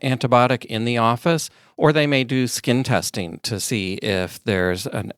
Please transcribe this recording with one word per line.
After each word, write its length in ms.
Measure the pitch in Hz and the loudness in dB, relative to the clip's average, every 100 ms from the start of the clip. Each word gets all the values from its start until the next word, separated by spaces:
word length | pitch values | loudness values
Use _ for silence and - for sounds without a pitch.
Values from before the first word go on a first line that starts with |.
antibiotic 600 | 135 127 123 123 123 123 | -4 -2 4 4 4 2
in 220 | - 110 117 | -2 -4 0
the 100 | 120 | 2
office, 540 | 113 123 170 165 - _ _ - | 2 2 0 0 -4 _ _ 0
or 160 | 151 | 2
they 140 | 151 147 | 4 2
may 180 | 135 | 2
do 240 | 120 131 123 | 2 0 0
skin 340 | - - 120 | -2 0 0
testing 560 | 123 98 - 107 87 - | 2 0 0 -6 -6 -8
to 160 | - 101 | -8 -6
see 340 | - 110 92 98 | -4 -4 -4 -4
if 460 | 107 92 90 - | -2 -2 -2 -6
there's 440 | 113 95 92 92 110 | -2 0 0 -2 -6
an, 260 | - 98 | -8 -8